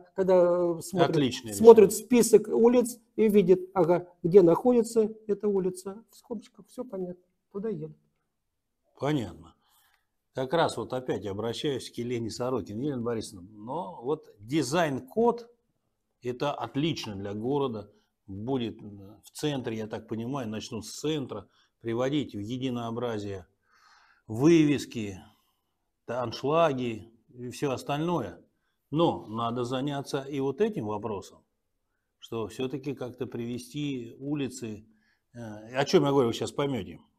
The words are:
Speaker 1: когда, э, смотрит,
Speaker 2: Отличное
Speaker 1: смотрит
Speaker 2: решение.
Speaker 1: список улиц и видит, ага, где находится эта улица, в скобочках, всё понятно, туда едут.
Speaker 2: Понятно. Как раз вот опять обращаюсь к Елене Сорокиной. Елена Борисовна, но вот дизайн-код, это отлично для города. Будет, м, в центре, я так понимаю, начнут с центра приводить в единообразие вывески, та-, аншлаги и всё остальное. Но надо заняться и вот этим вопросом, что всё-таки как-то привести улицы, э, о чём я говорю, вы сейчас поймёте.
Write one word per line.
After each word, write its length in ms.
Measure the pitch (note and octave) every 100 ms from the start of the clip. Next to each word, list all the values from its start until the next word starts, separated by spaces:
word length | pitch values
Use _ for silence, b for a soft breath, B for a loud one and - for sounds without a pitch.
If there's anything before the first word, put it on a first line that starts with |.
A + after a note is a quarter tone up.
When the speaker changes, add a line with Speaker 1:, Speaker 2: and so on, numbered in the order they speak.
| - -
Speaker 1:
когда, 600 | F#3 F3+ F3 F3 F3 E3
э, 20 |
смотрит, 300 | - F#3 E3+
Speaker 2:
Отличное 420 | D#3+ B2+ - A2+
Speaker 1:
смотрит 380 | D3 A3+ A3 F#3+
Speaker 2:
решение. 160 | - -
Speaker 1:
список 420 | A#3+ G#3+ G#3+ G#3+
улиц 500 | A#3+ A#3 B3 A#3+ - _ -
и 120 | A3
видит, 400 | G3+ F3 F3+ -
ага, 340 | F#3+ D#3+ E3+ F3 _
где 180 | E3+ G3
находится 680 | E3+ E3 B3 A#3+ A3 A3+ G#3+ - -
эта 200 | G3+ G#3
улица, 560 | G3 F3+ F3+ G3 G#3 -
в 60 | -
скобочках, 500 | - A3 - - -
всё 140 | -
понятно, 380 | B3 F#3+ F3+ F3+ _ _ _
туда 160 | G3+ A3
едут. 300 | E3+ D#3 - _ _ _ _ _ _ _ _ _ _
Speaker 2:
Понятно. 560 | C#3+ D3+ G2+ E2 - _ _ _ _ _ _ _ _
Как 200 | - C3
раз 240 | E3 C#3+ -
вот 160 | G#2+
опять 320 | B2+ B2+ A#2 G2+
обращаюсь 640 | G2 A2+ - D3+ B2+ -
к 40 | -
Елене 320 | A#2+ A#2+ A2
Сорокиной. 560 | F#2+ B2 B2 F2+ G#2+ D3
Елена 160 | B2+
Борисовна, 440 | A#2 A2+ - F#2+ F#2+
но 480 | G#2+ A2+ D#3 F#3+ C#3+
вот 320 | A#2+ D#3 - _
дизайн-код, 1120 | G#2+ D#3 B2+ E3+ D#3+ B2+ - A3 A#3 A#3 - _ _ _ _ _ _ _
это 300 | B2 B2 C#3+
отлично 600 | - A#2 C3+ D#3+ - A2+
для 200 | G2 G2+
города. 560 | G#2 A#2+ C#3+ C3+ A2 G#2 b b _ -
Будет, 540 | G2 A#2 C3+ A2 E2+
м, 400 | G#2 G2+ G2 A2
в 80 | -
центре, 440 | - D3+ C#3 A#2+ A2
я 100 | G#2+
так 220 | A2+ -
понимаю, 400 | A2+ A#2 C#3+ A2
начнут 380 | G#2+ - A2+ -
с 120 | -
центра 480 | D3 D#3 A#2+ G#2 - _ _ _
приводить 520 | A2+ A#2 C3 D3 A2
в 40 | G#2
единообразие 1080 | G#2 B2+ C3 A#2+ A#2 A#2 A#2+ A2 G2+ F#2+ - _ b b b b b b -
вывески, 920 | A2 D3+ E3 D3+ B2+ - A#2+ G2+ F2+ - _ _ _ _ _ _ _ -
та-, 160 | B2
аншлаги 880 | A#2+ - C3+ D#3+ E3 C3 B2 G#2+ - _ _
и 220 | A#2+ B2
всё 200 | - D3
остальное. 680 | A#2+ - C#3+ E3+ E3 G2 - _ _ _ _ _
Но 360 | D3 E3 - G2+
надо 380 | A2+ A#2 A#2+
заняться 580 | A#2+ C3 D3 C#3+ C3+ C#3
и 180 | C3+ C#3+
вот 220 | C3+ C3+
этим 240 | A3 F3+ G#2
вопросом, 540 | G#2 A2+ G2 - - _ _ _ _ _ _ _ _
что 300 | - A#2 G2+
всё-таки 460 | - C3 C#3+ C#3
как-то 320 | B2 B2 B2 B2
привести 880 | A#2+ A#2 B2 - D3 D3 C3 A2+ -
улицы, 680 | C#3 D3 C3 - A2+ G#2 - _ _ _ _
э, 40 | A#2+ A2+ G#2+ A2+ B2+
о 80 |
чём 200 | C#3+ F#3
я 60 | C#3+
говорю, 180 | C#3 A#2
вы 40 |
сейчас 200 | A2 A2+
поймёте. 480 | - C#3+ A#2+ F2+ - _